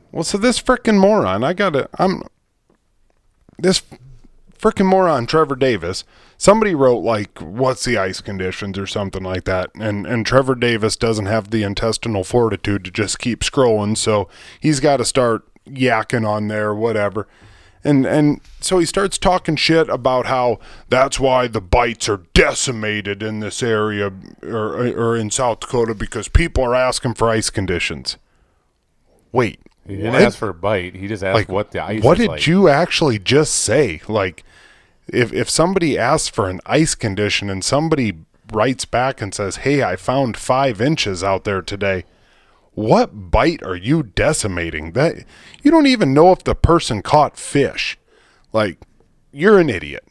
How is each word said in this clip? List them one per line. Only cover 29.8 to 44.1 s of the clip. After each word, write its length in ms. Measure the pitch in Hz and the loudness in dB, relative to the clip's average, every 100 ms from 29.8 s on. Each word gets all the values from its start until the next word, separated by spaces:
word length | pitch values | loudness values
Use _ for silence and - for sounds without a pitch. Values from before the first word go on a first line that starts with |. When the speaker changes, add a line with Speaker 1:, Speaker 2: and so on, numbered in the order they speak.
| - | -14
Speaker 2:
He 80 | 98 | -8
didn't 180 | 110 | 0
Speaker 1:
what? 80 | 131 | 4
Speaker 2:
ask 140 | 202 - | 4 2
for 120 | 107 | -8
a 40 | |
bite. 420 | 85 98 101 90 92 | -4 -2 -2 -4 -8
He 120 | 98 | -8
just 160 | 104 | -6
asked 120 | 95 110 | 0 0
Speaker 1:
Like, 140 | 92 | 0
Speaker 2:
what 220 | 95 - | -4 -4
the 120 | 90 | -6
ice 200 | 80 110 | -6 2
Speaker 1:
what 140 | 123 180 | 4 4
Speaker 2:
is 40 | 220 | 2
Speaker 1:
did 40 | |
Speaker 2:
like. 160 | 78 147 | 0 2
Speaker 1:
you 200 | 185 180 | 4 6
actually 520 | 143 175 - 156 107 | 4 0 0 0 0
just 360 | 95 135 147 - | 0 2 2 -2
say? 460 | - 131 120 76 - | 0 2 0 -2 -4
Like, 360 | 107 92 - - - - _ _ _ - | -2 -2 -6 -20 -20 -20 _ _ _ -4
if, 240 | - 117 | -2 0
if 180 | 92 117 | -2 -2
somebody 480 | - 175 190 165 92 | 0 0 0 0 0
asks 300 | 120 156 - | 0 0 -2
for 220 | - 95 | -4 -4
an 100 | 92 - | -6 -2
ice 300 | 135 160 - | 0 0 -2
condition 540 | 110 98 104 - 101 | -4 -2 -2 -2 -4
and 140 | 95 | -6
somebody 560 | - 139 160 147 110 80 - _ - | -2 -2 0 0 0 -4 -16 _ -6
writes 340 | 107 123 127 - | -2 0 -2 -4
back 360 | 117 131 - | -2 -2 -4
and 120 | 101 | -8
says, 240 | - 98 - | -6 -6 -4
"Hey, 260 | 135 143 | 0 0
I 120 | 110 92 | 0 -2
found 400 | - 131 127 - | -2 0 -2 -4
five 440 | - 131 135 98 | -2 0 0 0
inches 420 | 135 160 104 90 | 0 0 -2 -2
out 200 | 98 95 104 | -2 -2 -2
there 160 | 95 | -4
today," 420 | - 98 98 92 - _ _ _ _ _ _ - | -6 -4 -2 -2 -6 _ _ _ _ _ _ -6
what 520 | 107 196 120 104 90 | 2 2 2 -6 -2
bite 300 | 107 151 165 | 0 2 -2
are 120 | 92 90 | -8 -6
you 280 | 104 160 | -2 -2
decimating? 880 | 113 | -2